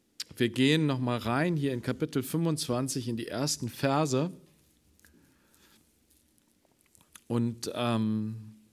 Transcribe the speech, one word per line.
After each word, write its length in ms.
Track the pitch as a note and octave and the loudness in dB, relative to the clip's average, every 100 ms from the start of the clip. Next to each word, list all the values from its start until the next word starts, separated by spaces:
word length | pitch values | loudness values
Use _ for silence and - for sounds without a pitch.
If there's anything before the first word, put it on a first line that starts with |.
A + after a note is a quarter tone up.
| _ - - - | _ -16 -8 0
wir 140 | A#2+ | 0
gehen 360 | A#2 C3+ D#3+ D3+ | 4 4 6 4
noch 140 | C3 | 2
mal 160 | B2 A#2+ | 0 0
rein 400 | G#2+ B2 F3 D#3+ | 0 0 2 0
hier 160 | C#3 | 0
in 100 | B2 | -2
Kapitel 400 | A#2+ B2+ D#3+ C#3 | -2 -2 -2 -2
fünfundzwanzig 840 | B2+ D#3+ E3 D3+ - B2 C3+ C3 A#2 | -2 0 0 0 0 -2 0 -4 -4
in 80 | A#2 | -4
die 100 | - | -4
ersten 420 | A2 C#3+ - B2 | -4 -2 -2 -6
Verse. 640 | - C#3 C#3 D#3 B2+ E3 - - _ _ _ _ _ - - _ _ _ _ - - _ _ _ _ _ _ _ _ _ _ _ - _ - - | -2 2 2 2 2 0 -4 -18 _ _ _ _ _ -20 -20 _ _ _ _ -20 -20 _ _ _ _ _ _ _ _ _ _ _ -20 _ -14 -2
Und, 460 | A#2 A#2+ A#2 A2+ | 0 0 -2 -6
ähm, 640 | - A#2+ A2+ A2 A2 G#2+ A2 G#2+ - - | -2 0 2 2 0 -2 -6 -12 -18 -20